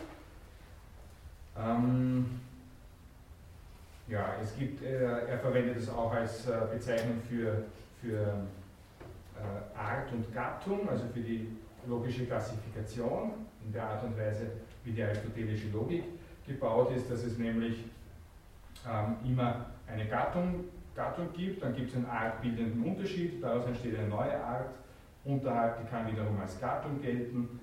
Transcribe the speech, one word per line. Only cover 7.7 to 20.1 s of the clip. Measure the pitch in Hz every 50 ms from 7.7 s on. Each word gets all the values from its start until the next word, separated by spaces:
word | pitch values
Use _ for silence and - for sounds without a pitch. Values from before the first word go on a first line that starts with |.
| - - - - - -
für, | 127 117 107 107 104 104 104 101 98 95 - - - - - - - - - - - - - - - - -
äh, | 107 104 98 98 101 - - -
Art | 110 107 107 131 135 135 131
und | 120 113 107 - 110
Gattung, | 104 101 - - - - 196 202 202 202 -
also | 123 110 - 120 -
für | 117
die | 107 113 113 110 110 110 - - - - - - -
logische | 123 120 120 123 123 123 127 127
Klassifikation, | - - - - - - - - - - 110 107 - - 123 113 - - - 220 226 - - - - - - 110
in | 107 104
der | 117 110
Art | 107 107 - 123
und | 113 107
Weise, | 107 107 107 104 110 117 107 - - - - - - -
wie | 120
die | 110 110 107
aristotelische | 101 104 107 - 117 - 113 110 107 107 104 104 104
Logik | 101 110 123 139 170 170 - - - - - - - - -
gebaut | 139 135 - 135 113 113 123 123 127 131
ist, | 123 113 -
dass | 120 110 120
es | 117 110
nämlich, | 120 117 113 113 113 117 117 113 110 - - - - - - - - - - - - - - - - - - - - -
ähm, | - 110 104 104 113 113 - 127
immer | 131 123 127 123 117 - - - - - - -
eine | - 107 107 107
Gattung, | 107